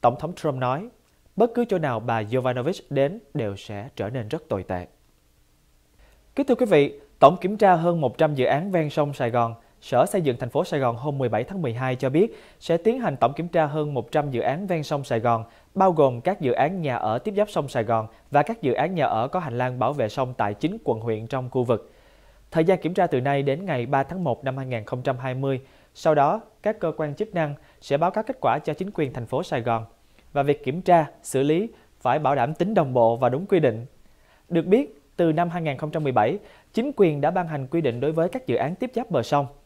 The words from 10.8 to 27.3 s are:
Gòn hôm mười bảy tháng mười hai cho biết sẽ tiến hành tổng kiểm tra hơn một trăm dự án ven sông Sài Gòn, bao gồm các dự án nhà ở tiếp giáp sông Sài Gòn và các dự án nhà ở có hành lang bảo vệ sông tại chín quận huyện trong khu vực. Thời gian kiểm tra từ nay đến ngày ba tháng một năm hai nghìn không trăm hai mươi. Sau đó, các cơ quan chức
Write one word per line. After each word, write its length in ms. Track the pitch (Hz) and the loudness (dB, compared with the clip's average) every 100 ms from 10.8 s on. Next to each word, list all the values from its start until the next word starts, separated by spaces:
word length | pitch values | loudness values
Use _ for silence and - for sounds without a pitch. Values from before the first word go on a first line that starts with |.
Gòn 160 | 127 117 | 0 -2
hôm 220 | 143 143 | -4 -2
mười 100 | 127 | 0
bảy 160 | 110 | -2
tháng 180 | 127 196 | -4 -4
mười 100 | 156 | -4
hai 240 | 113 131 127 | -4 -4 -2
cho 140 | 135 | 0
biết 280 | 143 220 - - _ | 2 0 -2 -20 _
sẽ 160 | - 170 | -2 0
tiến 240 | 170 254 | 0 0
hành 160 | 220 139 | -4 0
tổng 160 | 117 | 0
kiểm 160 | 143 170 | 0 -2
tra 180 | 170 156 | 0 0
hơn 280 | 151 151 | 0 -4
một 180 | 139 151 | -4 -2
trăm 180 | 156 143 | -2 0
dự 100 | 123 | -2
án 260 | - 143 202 | -2 -2 -2
ven 160 | 170 | -4
sông 220 | 147 147 | -2 -4
Sài 160 | 135 117 | -2 0
Gòn, 240 | 120 117 107 - _ | 2 0 -2 -16 _
bao 180 | - 190 | 2 2
gồm 280 | 160 139 120 | 6 4 4
các 200 | 175 202 | -4 -2
dự 120 | 135 | 0
án 300 | 117 139 190 | 2 0 0
nhà 140 | 156 120 | -4 -2
ở 220 | - 113 | -2 -2
tiếp 160 | - 196 | -2 -2
giáp 140 | 208 | 0
sông 180 | - 143 | 0 -2
Sài 160 | 127 | -2
Gòn 220 | 107 113 110 - _ | 0 0 -2 -12 _
và 120 | 143 | 0
các 200 | 147 226 | 2 -2
dự 100 | 139 | 0
án 220 | 113 156 | 0 0
nhà 120 | 185 131 | 0 0
ở 220 | 110 127 | 0 -2
có 120 | 185 | -4
hành 180 | 165 120 | -4 -4
lang 200 | 127 127 | -4 -2
bảo 140 | 120 | -2
vệ 160 | 147 - | 0 -4
sông 260 | 139 127 127 | -2 -4 -2
tại 180 | 104 | -2
chín 220 | 104 156 220 | -2 -4 -4
quận 160 | - 113 | -4 -2
huyện 260 | 117 110 117 | -2 -4 -4
trong 240 | 135 127 | -6 -4
khu 140 | 127 | -2
vực. 260 | 120 113 - - - _ - - _ | 0 0 -2 -20 -20 _ -20 -20 _
Thời 140 | 160 | 0
gian 140 | 165 185 | 2 2
kiểm 140 | 160 | 0
tra 120 | 185 170 | 0 0
từ 140 | 139 | 0
nay 220 | 131 143 | 0 0
đến 220 | 139 139 | 0 -2
ngày 220 | 196 135 120 | -2 -4 -2
ba 160 | 139 | -2
tháng 220 | 135 175 | -2 -4
một 200 | 165 117 | -4 -2
năm 120 | 131 131 | -4 -6
hai 100 | 131 | -6
nghìn 180 | 120 | -8
không 180 | 107 131 | -6 -6
trăm 160 | 127 127 | -4 -4
hai 160 | 135 | -6
mươi. 260 | 127 135 135 - _ _ | -4 -2 -4 -6 _ _
Sau 200 | - 165 | -2 2
đó, 260 | 151 139 208 - _ | 4 4 2 -6 _
các 160 | 170 160 | -4 -2
cơ 140 | 165 151 | -4 -4
quan 180 | 156 | -6
chức 200 | 143 214 | -4 -6